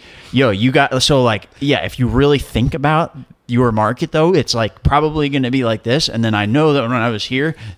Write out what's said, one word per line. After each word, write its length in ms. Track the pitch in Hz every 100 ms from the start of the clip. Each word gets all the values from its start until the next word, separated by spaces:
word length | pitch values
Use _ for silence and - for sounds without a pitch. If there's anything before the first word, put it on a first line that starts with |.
| - - -
"Yo, 200 | 123 131
you 200 | 98 127
got," 320 | 139 139 131
so, 220 | 143 139
like, 240 | 120 104 - -
yeah, 260 | 143 117
if 140 | 95 -
you 80 | 120
really 320 | 120 143 139
think 360 | - 113 131
about 420 | 151 147 156 170 135 - _ -
your 240 | 120 123
market, 400 | 107 107 - 165
though, 200 | 156 165
it's, 220 | 175 -
like, 300 | 117 107 -
probably 440 | - 143 151 156 143
gonna 220 | 139 123
be 140 | 131
like 180 | 117 110
this. 260 | 113 143 -
And 160 | 113
then 100 | 113
I 120 | 104 104
know 260 | 135 156
that 100 | 139
when 100 | 117
I 180 | 123 120
was 140 | 104
here 320 | - 131 160 156 110